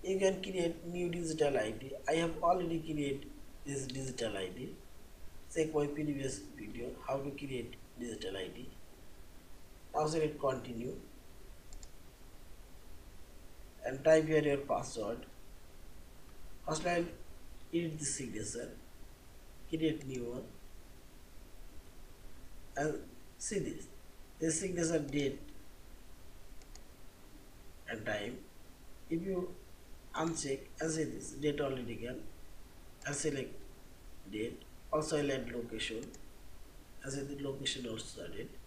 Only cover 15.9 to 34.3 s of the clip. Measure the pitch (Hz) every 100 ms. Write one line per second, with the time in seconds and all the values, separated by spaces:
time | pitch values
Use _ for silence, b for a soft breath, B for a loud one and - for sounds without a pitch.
15.9 | - - - - - - - - 156 175
16.9 | 170 170 - - - - - - 170 170
17.9 | 151 143 - 123 101 104 117 - - -
18.9 | - - - - - - - - 160 160
19.9 | - 135 127 120 123 - - - - -
20.9 | - - - - - - - - - -
21.9 | - - - - - - - - - 151
22.9 | - - - - - - 196 151 - -
23.9 | - - - - - 160 156 190 170 165
24.9 | 165 139 147 135 - - - - - -
25.9 | - - - - - - - - - -
26.9 | - - - - - - - - - -
27.9 | 113 107 104 104 127 - - - - -
28.9 | - - 165 190 180 185 - - - -
29.9 | - - 135 165 160 143 135 - - 160
30.9 | 156 147 - - - 147 143 139 131 117
31.9 | 104 117 - - - - - - - -
32.9 | - - 143 160 135 - - - - -
33.9 | - - - -